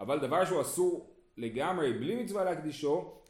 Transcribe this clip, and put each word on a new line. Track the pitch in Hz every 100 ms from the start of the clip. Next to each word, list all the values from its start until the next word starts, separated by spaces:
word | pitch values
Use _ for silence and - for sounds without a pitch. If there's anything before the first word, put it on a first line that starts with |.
אבל | 98 147
דבר | 131 160
שהוא | 185 180
אסור | 127 - 180 170 - - _ -
לגמרי, | 113 113 156 180 143
בלי | 110 135 233
מצווה | 208 196
להקדישו, | 185 160 151 143 147 160 185 - -